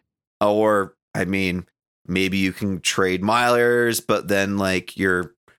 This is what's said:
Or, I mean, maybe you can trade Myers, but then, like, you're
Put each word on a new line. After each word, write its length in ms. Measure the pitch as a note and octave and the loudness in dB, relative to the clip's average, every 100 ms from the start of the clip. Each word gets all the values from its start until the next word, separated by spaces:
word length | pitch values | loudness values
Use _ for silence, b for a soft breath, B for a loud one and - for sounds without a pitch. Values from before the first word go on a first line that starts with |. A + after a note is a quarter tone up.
| _ _ _ - | _ _ _ -2
Or, 540 | G#2 G#2 G#2+ G#2 F#2 _ _ | 0 2 2 2 -2 _ _
I 100 | - | -6
mean, 420 | F2+ G2 F#2+ F2+ F2 _ _ _ - | -2 -2 -2 -4 -8 _ _ _ -4
maybe 320 | F2+ F#2+ F#2+ | -2 0 0
you 140 | F#2+ | -2
can 280 | F2+ G2+ F#2 | -2 -6 -4
trade 420 | - - F#2+ F#2 | -4 0 0 0
Myers, 760 | G2+ A#2 B2 A#2+ A#2+ A#2+ A#2+ A2+ | 0 0 2 2 2 2 2 -2
but 280 | - G#2 F2 | -2 -2 0
then, 300 | G2 G2 G2+ | 0 0 -2
like, 380 | F#2+ F#2 - - | 0 -2 -4 -2
you're 360 | F#2+ F2+ E2+ _ _ | 0 0 -4 _ _